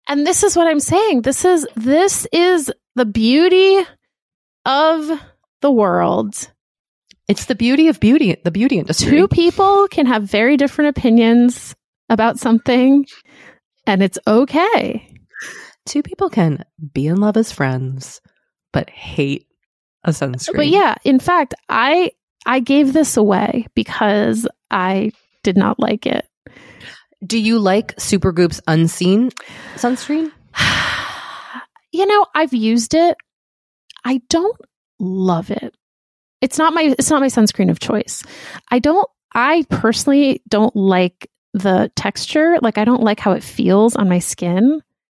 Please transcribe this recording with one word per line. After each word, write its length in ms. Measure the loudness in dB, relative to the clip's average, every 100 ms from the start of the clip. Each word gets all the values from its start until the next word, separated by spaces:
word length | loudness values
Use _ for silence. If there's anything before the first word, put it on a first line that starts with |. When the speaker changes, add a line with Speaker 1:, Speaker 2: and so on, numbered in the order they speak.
| -6
Speaker 1:
and 200 | -2 0
this 160 | 0
is 140 | 0 2
what 100 | 2
I'm 140 | 0
saying. 420 | 0 0 2 0
This 240 | -2 -2 0
is, 200 | 0 -2
this 520 | -6 0 2 2 -2 -2
is 380 | 0 2 2 -2 -10 _
the 120 | -4 -2
beauty 760 | 0 2 4 4 4 4 4 0 -8 _ _ _ _ _ _ -4
of 440 | 0 2 0 -2 -8 -10 _ _ _
the 100 | 0
world. 760 | 2 2 2 0 -2 -4 -10 -16 _ _ _ _ _ _ _ -4
Speaker 2:
It's 180 | -4 -4
the 80 |
beauty 340 | -2 0 2 2
of 100 | 2
beauty, 380 | 2 4 2 0
the 60 | -4
beauty 280 | -2 0 0
industry. 320 | -2 -4 2
Speaker 1:
Two 180 | 2 4
people 600 | 2 2 2 2 4 2
can 160 | 0
have 200 | 0 0
very 340 | -2 0 2 2
different 380 | 0 0 -2 0
opinions 760 | 2 4 4 4 2 0 -10 -20 _ _ -4
about 280 | 0 0 -2
something, 680 | 0 0 2 2 4 4 0 -8 _ -20 -20 _ _ _ -2
and 160 | 0
it's 160 | 0 -2 0
okay. 880 | 2 2 0 0 0 -2 -6 -12 -20 _ -20 -18 -18 -20 _ -8
Speaker 2:
Two 160 | -6
people 260 | -6 -4 -4
can 360 | 0 0 -2 -8 _ -10
be 140 | -6 -2
in 100 | 0
love 200 | 0 0
as 140 | -2
friends, 680 | -4 -4 -4 -6 -10 -14 -20 _ _ _ _ _
but 160 | -8 -8
hate 560 | -12 -10 -6 -4 -6 -10 _ _ _ _ _
a 60 | -6
sunscreen. 460 | -4 -4 -6 -6 -2
Speaker 1:
But 100 | 2
yeah, 280 | 2 2 0
in 160 | 0 0
fact, 340 | 2 0 -2 -6 -6
I, 420 | -2 0 2 0 -4 _ _
I 140 | -4 -2
gave 340 | 2 2 4
this 240 | 2 0 2
away 500 | 2 2 0 -4 -6
because 760 | -6 -6 -4 0 0 0 -2 -6 -10 _
I 440 | -4 -2 -2 -4 -6 _ _
did 120 | -2 2
not 220 | 0 0
like 280 | -2 -4 -4
it. 200 | -6 -6 _ _ -20 -20 -20 -20 -20 _ _
Speaker 2:
Do 140 | -8 -4
you 220 | 0 0
like 360 | 2 0 -2 -10
Supergoop's 640 | -4 -2 0 0 0 -2 -2
unseen 640 | 2 0 0 0 2 0 -4 -16 -20 -20
sunscreen? 560 | -6 -4 -4 -4 -4 -4 -10 _
Speaker 1:
<sighs> 80 | -4 -2 -2 -4 -8 -10 -14 -16 -18 -18 -18 -20 _ _
You 140 | -4 0
know, 200 | 2 0
I've 200 | 0 -2
used 400 | 0 0 0 0
it. 220 | 2 2 0 _ _ _ _ _ _ _ -10
I 180 | -4 -4 -2
don't 280 | -2 -2 -4 -12 _ _ -10
love 520 | -6 -2 0 -2 -4
it. 240 | -10 -10 -16 _ _ _ _ _ _
It's 180 | -4 0
not 140 | 0
my, 100 | 2
it's 280 | 0 0 0
not 100 | 0
my 60 | 2
sunscreen 440 | 2 0 2 -2
of 100 | -2
choice. 420 | -4 -6 -6 -12 -18 -20 -20 -20 -4
I 80 | 0
don't, 300 | 2 2 0 _ _
I 320 | -2 0 0 0
personally 720 | -2 0 0 2 2 2 0 -2
don't 260 | 0 0
like 540 | 2 2 2 0 -4 -18 _ _
the 380 | -4 0 0 0
texture. 600 | -2 -6 -6 -4 0 2 2
Like, 160 | 0 0
I 60 | 0
don't 160 | 2
like 180 | 2 0
how 120 | 0
it 120 | -2
feels 500 | -4 -4 2 4 4
on 140 | 2 0
my 120 | 0
skin. 600 | -2 -6 -4 0 2 0 -6 _ _